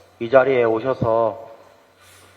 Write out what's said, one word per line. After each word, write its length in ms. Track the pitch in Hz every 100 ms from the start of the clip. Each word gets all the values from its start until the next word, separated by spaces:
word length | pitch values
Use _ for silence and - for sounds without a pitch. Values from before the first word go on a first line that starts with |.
| - _
이 80 | 117
자리에 340 | 131 131 127
오셔서 880 | 117 113 131 127 117 113 113 98 - - - - _ _ - - -